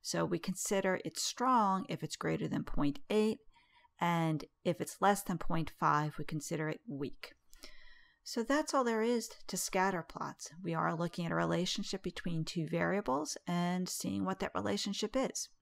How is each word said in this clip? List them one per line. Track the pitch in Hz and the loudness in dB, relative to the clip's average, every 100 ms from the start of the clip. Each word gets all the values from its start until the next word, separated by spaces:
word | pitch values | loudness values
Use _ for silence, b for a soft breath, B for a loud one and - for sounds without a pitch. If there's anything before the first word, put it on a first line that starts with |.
So | - 165 165 | -4 -2 0
we | 175 | 0
consider | - 185 - 196 190 185 185 | -2 -4 0 2 2 0 -4
it | - | -4
strong | - - 254 247 202 190 - | -6 0 4 6 4 2 -2
if | 156 | -6
it's | 156 - | -6 -4
greater | 165 160 - | -2 0 0
than | - | -2
point | - - - - - | 0 2 2 0 0
eight, | 214 214 220 - b b b b - | 2 2 0 -10 b b b b -2
and | - 170 160 156 - _ | 2 4 4 2 -4 _
if | 185 170 | -2 0
it's | - - | -4 4
less | 190 196 | 4 4
than | - 170 | 0 0
point | - 165 156 - | 2 2 0 0
five, | 156 147 151 - | 4 4 2 -2
we | 143 | -4
consider | 156 - 160 156 | -4 -2 -2 -2
it | 156 233 | -4 -8
weak. | 139 139 - - - _ B B B B B B B | -6 -6 -6 -14 -18 _ B B B B B B B
So | - - | -6 -4
that's | 226 285 302 | 2 2 4
all | 277 | 2
there | 240 226 | 4 2
is | 226 240 220 - - | 4 2 0 -12 -6
to | 185 | -4
scatter | - 190 190 185 - | 0 2 2 0 -6
plots. | 165 143 - - 160 | -8 -8 -8 -14 -8
We | 185 | -4
are | 160 165 | 0 0
looking | 165 170 - 170 | 0 -2 -2 -2
at | |
a | 165 | 2
relationship | 170 165 185 - 202 196 | 2 2 0 -2 -4 -4
between | 180 - 180 165 | -6 -6 -4 -2
two | 156 175 156 | -2 -2 -2
variables | 170 170 190 254 269 311 - - | 0 2 2 0 -2 -2 -6 -2
and | 175 175 180 185 | 0 0 0 -2
seeing | - 196 196 190 | -4 -2 0 0
what | 190 | 0
that | - | -2
relationship | 180 202 202 202 202 214 262 | 0 0 -2 -2 -2 0 0
is. | 262 - - _ | 0 -4 -10 _